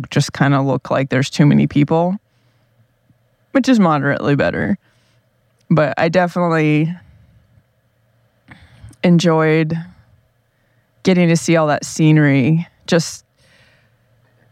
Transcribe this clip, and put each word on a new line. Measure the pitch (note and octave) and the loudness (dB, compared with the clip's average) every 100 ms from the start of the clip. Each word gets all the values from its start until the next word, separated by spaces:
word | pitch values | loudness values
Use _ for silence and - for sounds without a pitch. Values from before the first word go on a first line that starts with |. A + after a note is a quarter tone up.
| B2+ | -4
just | - - | -4 -4
kinda | - C#3 C#3+ | -2 0 0
look | C3+ C3 - | 0 -4 -4
like | B2+ C3+ | -6 -2
there's | B2+ C#3 | -2 -2
too | - D3 | 2 2
many | C#3+ D3 | 2 0
people, | D3 D3 D#3+ F3 G3 - _ _ _ _ _ _ _ _ _ _ _ _ | 0 0 0 -2 -6 -12 _ _ _ _ _ _ _ _ _ _ _ _
which | C#4 B3+ | -2 2
is | A#3+ | 2
moderately | F3+ D3+ C#3 C3+ B2 | 2 0 -2 -4 -2
better. | C#3+ E2+ - - G3 _ _ _ _ _ _ _ _ _ | -2 -2 -2 -4 -6 _ _ _ _ _ _ _ _ _
But | D#3 D3 - | -2 0 -2
I | E3+ | -2
definitely | F3+ F3 F3+ F3 D#3+ D3+ D3+ D#3+ F3+ - _ _ _ _ _ _ _ _ _ _ _ _ _ _ - - - - - | 0 -2 -2 -2 0 0 0 -2 -6 -16 _ _ _ _ _ _ _ _ _ _ _ _ _ _ -20 -20 -20 -20 -4
enjoyed | F#3 E3+ E3+ D#3+ D#3 D#3+ D#3 E3 F3 - _ _ _ _ _ _ _ _ _ _ | 2 2 2 2 2 0 -2 -6 -10 -20 _ _ _ _ _ _ _ _ _ _
getting | - F3+ E3+ | 0 2 2
to | E3 | 0
see | - E3 | 0 0
all | D#3 | 0
that | C#3+ | -2
scenery, | - - D#3 D#3 D3 C3+ B2+ D#3+ E3+ _ - | -6 0 4 4 4 2 2 0 -4 _ -2
just | E3+ - - _ _ _ _ _ _ _ _ _ _ _ _ _ | -2 -2 -10 _ _ _ _ _ _ _ _ _ _ _ _ _